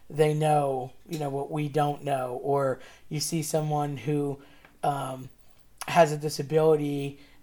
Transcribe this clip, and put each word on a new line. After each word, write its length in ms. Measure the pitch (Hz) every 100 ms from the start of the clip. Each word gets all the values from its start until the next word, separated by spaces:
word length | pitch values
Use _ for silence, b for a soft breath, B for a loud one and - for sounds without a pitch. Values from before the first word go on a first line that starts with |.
| -
they 240 | 147 151 151
know, 580 | 156 151 139 131 131 - -
you 100 | 165
know, 120 | 143
what 200 | 139 143
we 180 | 160 147
don't 360 | 143 147 143 147
know, 360 | 135 127 123
or 360 | 143 139 135 127 B B B
you 100 | 151
see 240 | - 165
someone 540 | 151 160 151 151 147 139
who, 420 | 110 147 143 139 B B B - 151
um, 440 | 139 135 131 127 - - - - - -
has 240 | 175 160
a 40 | 151
disability 1000 | 151 - 135 156 160 151 147 143 139 143 b b